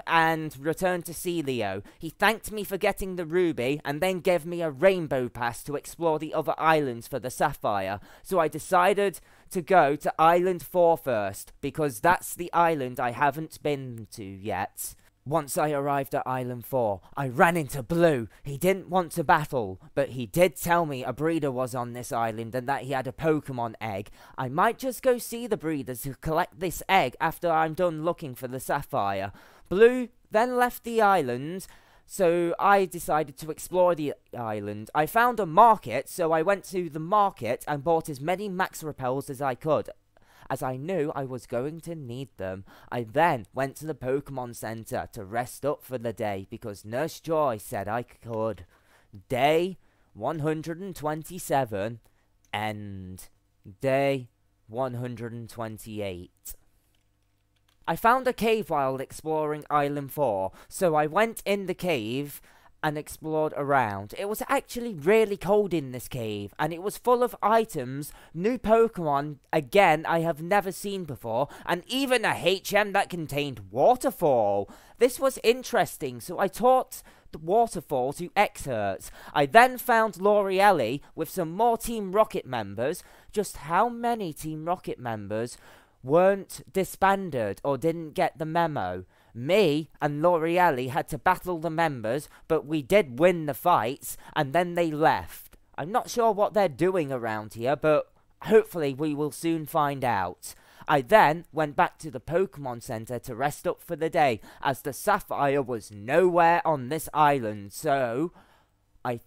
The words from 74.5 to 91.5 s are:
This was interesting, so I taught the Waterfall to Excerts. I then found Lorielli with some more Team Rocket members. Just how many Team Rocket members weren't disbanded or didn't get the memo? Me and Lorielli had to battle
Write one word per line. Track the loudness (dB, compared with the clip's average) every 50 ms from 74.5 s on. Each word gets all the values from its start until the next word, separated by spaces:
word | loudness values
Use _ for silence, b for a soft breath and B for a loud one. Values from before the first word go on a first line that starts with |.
| 2 0 -2 -4 B B B B B
This | B 2 2 2
was | 2 0 0 0 2 2
interesting, | 2 2 2 0 -2 0 0 0 0 -2 -8 -8 -8 -8 -10
so | -10 -8 -4 -2
I | -2 -2
taught | -2 2 4 4 4 4 2 -2 -12 -18 b b b b b b
the | -16
Waterfall | -10 -4 2 2 2 2 2 0 -8 -6 -2 -2 -2 -2 -2
to | -4 -6 -8 -4 2
Excerts. | 2 2 2 0 -8 -8 -6 -4 -2 -2 -2 -4 -6 -10 -16 B B B B B
I | 2 2
then | 8 8 8 8 8 4
found | -2 0 2 4 4 4 2 0
Lorielli | 0 2 4 4 4 4 2 2 6 6 6 6 6 2 0 -2 -4 b b b
with | -8 -8 -6
some | -4 -4 -4 -4 0
more | 2 2 2 2
Team | 0 -4 -6 -6 -6 -6 -2
Rocket | 2 2 2 2 0 -8 -6
members. | -4 -6 -6 -6 -6 -4 -4 -2 -2 -2 -6 b b b b b b
Just | -4 -4 -4 -4 -8
how | -14 -6 0 2 2 2
many | 2 0 -4 -2 -2 -2 -2 -4 -8 -8
Team | -8 -8 -8 -8 -6 -4
Rocket | -4 -4 -4 -4 -10 -10 -8
members | -6 -6 -6 -6 -6 -6 -4 -4 -4 -6 -8 b b b b b b b b b -4
weren't | 2 4 4 6 4 2 0 -4 -14 -16 -18 -16 -6 -4
disbanded | -4 -4 -4 -2 0 2 2 2 2 -2 -4 -4 -2 -2 -2 -4 -4 -2
or | -2 -2
didn't | 0 0 -2 -2 -2 -8 -8
get | -2 0 0 0 0 -4
the | -6
memo? | -2 0 0 0 0 0 -4 -4 -4 -6 -8 -10 b b b b b b
Me | -8 -2 2 4 6 6 4 4 2 -2 -6 _ -4
and | -2 -2 0 2
Lorielli | 2 4 4 4 2 2 4 4 4 4 4 2 -2 -2
had | -4 -4 -4 -4
to | -6
battle | -2 2 2 0 2 -2 -6